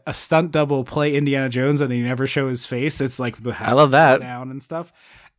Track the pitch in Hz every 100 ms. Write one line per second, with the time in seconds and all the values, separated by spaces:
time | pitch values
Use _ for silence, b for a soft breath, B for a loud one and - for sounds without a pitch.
0 | - - - 160 165 156 147 139 127 151
1 | 151 143 143 139 131 123 135 147 139 123
2 | 120 127 135 147 135 123 - 123 147 -
3 | 135 - 123 - 120 - - 127 147 135
4 | 156 135 123 123 131 135 - 165 - b
5 | b b b